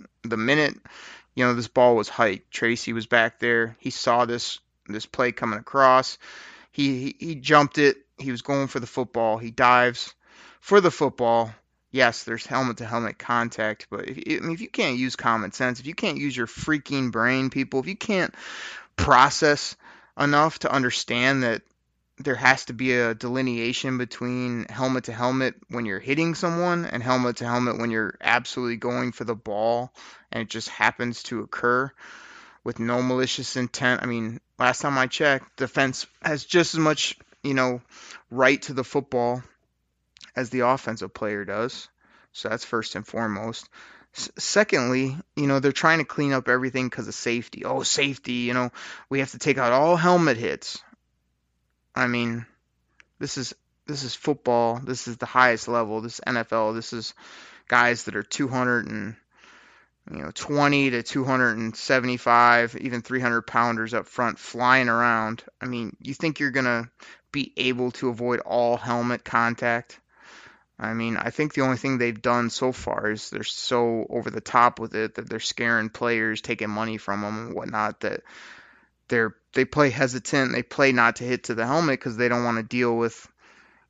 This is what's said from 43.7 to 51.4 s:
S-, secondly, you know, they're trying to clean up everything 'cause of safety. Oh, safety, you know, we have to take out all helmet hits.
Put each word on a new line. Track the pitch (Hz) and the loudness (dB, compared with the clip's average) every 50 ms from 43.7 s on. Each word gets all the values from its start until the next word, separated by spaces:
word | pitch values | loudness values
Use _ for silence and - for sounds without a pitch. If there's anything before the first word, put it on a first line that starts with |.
| _ - - - - - _ _ _ | _ -20 -20 -20 -20 -20 _ _ _
S-, | - - - - - | -12 -12 -12 -10 -8
secondly, | - - - 202 214 208 - 151 123 123 127 131 135 135 135 160 - _ _ | -6 0 2 2 2 4 2 2 2 2 2 0 0 -2 -4 -6 -12 _ _
you | 147 147 | -2 0
know, | 139 139 139 | 2 2 4
they're | 131 143 | 2 2
trying | 135 - - 160 165 160 | 2 2 2 4 4 2
to | 143 | 2
clean | - - - 147 139 139 | -2 -2 -2 0 0 0
up | 131 120 - | 0 2 2
everything | 123 127 131 131 127 131 127 123 | 2 2 2 -2 -2 -2 -2 -2
'cause | - - 110 104 | -4 -6 -8 -8
of | 101 | -10
safety. | - - 123 120 120 117 - - - - | -6 -4 -2 -2 -2 -4 -8 -12 -10 -6
Oh, | - 131 135 127 | -4 -4 -2 -2
safety, | - - 151 139 139 135 131 - - 123 | 0 0 2 2 0 0 -4 -6 -6 -4
you | 120 120 120 123 | -2 -2 -2 0
know, | 127 123 123 - - - - - - - _ | 0 -2 -2 -4 -10 -14 -16 -16 -18 -10 _
we | 135 135 | -4 -2
have | 135 - | -2 -4
to | - 120 | -6 -2
take | - 147 135 135 | 0 0 0 2
out | 127 120 | 2 4
all | 123 131 151 165 175 | 4 4 6 4 4
helmet | 165 165 180 180 175 165 151 120 113 | 4 6 6 6 6 6 4 2 2
hits. | 120 87 71 - - - - - - _ - _ _ _ _ _ _ _ _ _ | 0 -2 -4 -4 -8 -12 -14 -14 -16 _ -20 _ _ _ _ _ _ _ _ _